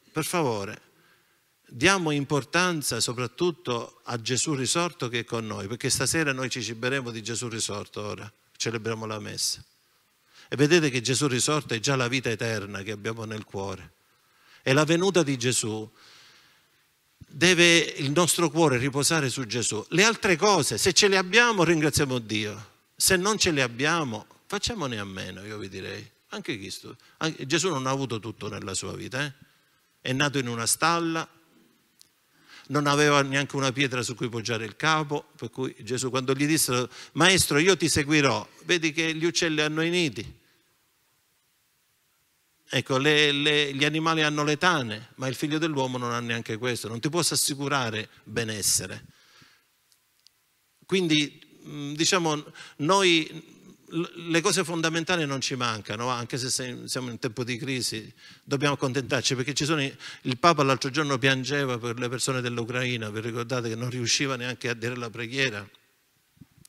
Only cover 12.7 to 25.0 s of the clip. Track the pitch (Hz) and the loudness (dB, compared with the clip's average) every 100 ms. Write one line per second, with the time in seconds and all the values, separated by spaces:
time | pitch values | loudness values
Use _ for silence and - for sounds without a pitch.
12.7 | 101 98 104 104 113 110 107 - 101 98 | -10 -8 -8 -8 -8 -8 -10 -10 -8 -8
13.7 | 90 76 _ _ _ _ _ _ - - | -8 -14 _ _ _ _ _ _ -8 2
14.7 | 135 147 165 190 180 143 135 127 117 113 | 2 4 2 4 2 2 0 0 0 -2
15.7 | 110 110 _ - - - - _ _ _ | -6 -10 _ -20 -20 -20 -20 _ _ _
16.7 | _ _ _ _ _ - 143 170 170 170 | _ _ _ _ _ -18 2 4 8 8
17.7 | 170 151 - 139 147 175 - 170 151 160 | 8 4 -2 0 4 4 4 2 4 4
18.7 | 123 135 131 131 165 135 120 120 120 104 | 4 0 0 2 2 0 -4 -4 -2 -2
19.7 | 107 - 160 214 226 208 165 208 190 135 | -4 -2 4 4 4 2 4 6 6 4
20.7 | 107 196 175 208 190 185 214 240 208 160 | 2 4 6 6 4 4 6 6 4 4
21.7 | 170 151 147 143 127 107 110 104 107 107 | 4 4 2 0 -2 -2 -4 -4 -8 -14
22.7 | _ _ _ - 190 190 214 185 147 123 | _ _ _ 2 4 4 2 2 2 0
23.7 | 117 147 170 143 107 - _ _ 202 - | 0 0 0 -2 -6 -10 _ _ -6 -4
24.7 | 233 143 113 | -4 -4 -4